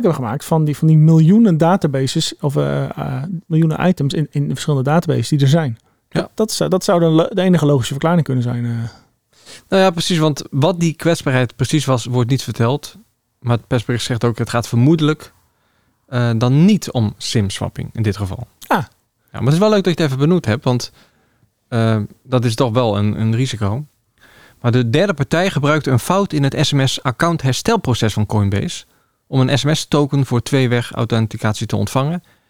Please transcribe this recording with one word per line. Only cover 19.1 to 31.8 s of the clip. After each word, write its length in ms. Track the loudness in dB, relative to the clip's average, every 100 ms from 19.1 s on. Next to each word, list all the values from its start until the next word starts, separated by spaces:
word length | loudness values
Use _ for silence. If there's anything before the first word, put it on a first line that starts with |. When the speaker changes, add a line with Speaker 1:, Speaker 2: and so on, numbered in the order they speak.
| _ _ -4
Speaker 2:
maar 20 |
het 100 | 0
is 60 | 2
wel 100 | 4
leuk 140 | 2
dat 140 | 2 0
je 60 |
het 80 | 0
even 60 | 2 2
benoemd 180 | 2 0
hebt, 180 | -2
want, 280 | 0 -2 -4 -14 _ _ _ _ _ _ _
eh, 340 | -2 0 0 -2 -10
dat 220 | -4 0 0
is 100 | 0
toch 160 | 0
wel 240 | 2 0 0
een, 220 | 0 0
een 140 | -2 0
risico. 500 | -2 -2 -4 -4 -8 _ _ _ _ _ -20 _
Maar 100 | 0
de 180 | 2 2
derde 240 | 2 0
partij 360 | 0 -2 0 0
gebruikte 420 | 0 0 0 2
een 80 | 0
fout 340 | 2 0 0
in 100 | 0
het 120 | -2 0 0
S 40 |
M 140 | 0 0
S-account-herstelproces 1300 | -2 -6 -2 -2 0 -2 -2 0 0 0 0 0
van 120 | 0 -2
Coinbase 600 | 0 0 0 -4 -8 -14 _ _ _ _
om 120 | 0
een 180 | 2 0
S 60 |
M 100 | 0
S-token 520 | -2 0 0 2 0 0
voor 160 | -2
tweeweg 500 | 0 0 2 0 -2
authenticatie 760 | -6 -2 0 -2 -2 -4 -4 -4
te 80 |
ontvangen 480 | -4